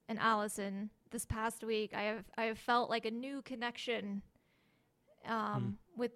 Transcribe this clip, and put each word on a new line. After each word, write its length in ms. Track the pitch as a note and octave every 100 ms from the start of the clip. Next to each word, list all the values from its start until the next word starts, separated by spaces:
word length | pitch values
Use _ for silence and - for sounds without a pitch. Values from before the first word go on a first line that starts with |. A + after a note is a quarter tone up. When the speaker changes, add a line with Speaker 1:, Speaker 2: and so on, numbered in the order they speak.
| -
Speaker 1:
and 100 | A3
Allison, 720 | A3+ G#3+ G#3 - G3+ G3 G#3 - _
this 140 | A#3 -
past 380 | A3 A3+ A3+
week, 300 | A3 A3 G#3+
I 100 | -
have, 220 | G#3 A3 - -
I 60 | A3+
have 120 | A3
felt, 320 | - A#3+ A#3
like, 160 | A3+ A3
a 60 |
new 300 | A#3 C4 C#4
connection, 800 | - B3 A#3+ A#3+ - A3+ G3+ G3+ - _ _ _ _ _ _ _ _ - -
um, 520 | A3+ G#3 G#3 G3+ G3+ - E4+
Speaker 2:
Hmm. 40 |
Speaker 1:
with, 120 | A#3+